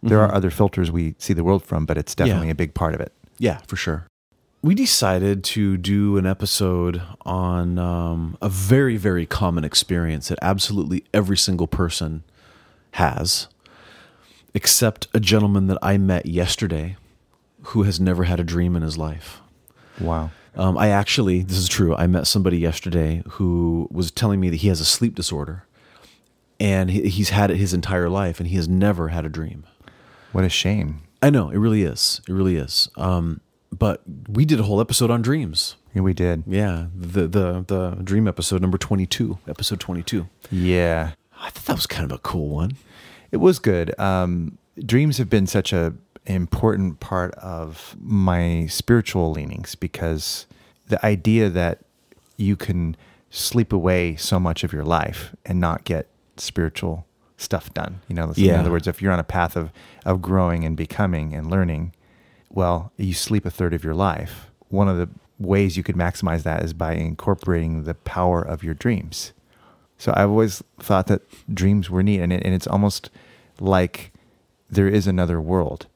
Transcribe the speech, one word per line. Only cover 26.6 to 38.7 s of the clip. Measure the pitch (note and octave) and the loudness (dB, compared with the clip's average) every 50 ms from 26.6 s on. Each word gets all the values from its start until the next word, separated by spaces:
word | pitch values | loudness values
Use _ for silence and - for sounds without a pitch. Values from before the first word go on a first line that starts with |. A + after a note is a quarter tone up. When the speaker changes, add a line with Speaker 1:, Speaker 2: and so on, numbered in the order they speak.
| G#2+ G#2 G2 F#2+ F#2 F#2 | 2 2 4 4 2 2
Speaker 2:
he, | F#2 G2+ - G2+ | 2 2 0 0
he's | F2+ G2 G#2 F2+ | 0 0 0 0
had | F#2+ G#2 G#2 G2+ | 2 2 4 4
it | F2 F#2 | 4 2
his | G2+ F#2 | 0 0
entire | E2+ F2 F2 - G2 F2+ F2 E2+ | 0 -2 -2 0 0 0 0 0
life, | F2+ G2 G2+ F2+ E2 - | 0 0 -2 -2 -4 -4
and | F2 E2+ | -4 -2
he | F2 | 0
has | F#2+ E2 D#2+ | -2 0 2
never | F2+ F#2 F#2+ G#2 G#2 E2+ E2+ D#2 | 2 4 4 2 2 0 -2 -4
had | D#2+ E2+ D#2 | -2 -4 -4
a | D#2 | -6
dream. | D2+ D#2 D#2+ D#2 D2 C#2+ D2+ _ _ _ - - - _ - - - - - - | -6 -6 -8 -8 -10 -14 -18 _ _ _ -20 -20 -20 _ -20 -20 -20 -20 -20 -4
Speaker 1:
What | - F#2+ F#2+ | 0 2 2
a | F#2 | 2
shame. | D#2+ - - F2+ G2+ G#2 E2+ D2 D2+ D2+ - - _ _ | 2 0 0 0 0 0 0 -4 -6 -8 -12 -20 _ _
Speaker 2:
I | - C#3+ | 4 4
know, | C#3+ C3 F#2+ D2 | 4 4 2 0
it | A#1 G2 | 0 0
really | G#2+ A2+ A2 G#2+ | 2 2 4 4
is. | G2 D#2+ A#1 - - - - - - - | 2 0 0 0 -2 -2 -2 -2 -6 -4
It | F#2 | -2
really | F#2+ F#2+ F#2+ F2+ D#2+ | 0 2 2 2 0
is. | C#2 C2+ - - - - _ | -2 -2 0 -2 -2 -2 _
Um, | - D2+ F#2 F#2 F2 E2+ E2 D#2+ - _ _ _ _ _ _ - | -4 0 0 2 2 0 -2 -4 -6 _ _ _ _ _ _ -4
but | F#2 A2+ G#2+ F#2 - _ - - - - - | 0 0 0 0 -2 _ -16 -16 -16 -12 -6
we | G#2 G#2+ C#3+ | 0 2 4
did | D3+ D#3 A#2+ | 4 4 2
a | G#2+ | 2
whole | G2+ G#2 G2 | 2 2 2
episode | A2+ - - - B2+ A2+ | 2 2 2 0 2 2
on | A#2+ A#2+ A2+ | 2 2 2
dreams. | A#2 C#3 D#3+ C#3 F2+ D#2 - - - - _ _ _ - | 0 0 -2 -2 -4 -2 -2 -4 -4 -6 _ _ _ -2
Speaker 1:
Yeah, | G2 F#2+ | 0 2
we | F#2+ F#2 | 2 2
did. | - F2+ F2 F2 D#2+ D#2+ | 2 0 0 0 -2 -4
Speaker 2:
Yeah, | F#2 F#2+ G2 G#2 G2+ F2 E2 E2+ F2 F2 | -2 -2 0 0 0 -2 -4 -6 -8 -8
the, | F#2 F2 F2 F2+ G2 F2 D#2+ | -10 -10 -4 0 0 0 2
the, | F2 G#2 F#2+ F2+ F2 F2+ F2+ - | 2 0 0 0 -2 -4 -4 -4
the | G2 F#2+ F#2 F2+ F2+ F#2 F#2 | -2 -2 -2 -2 -4 -6 -4
dream | F#2 G2 G#2 A2 G#2 | 0 2 2 2 2
episode, | F2 - F2+ - G2 F#2 | 0 -2 -4 -2 0 0
number | F#2 F#2 | 2 2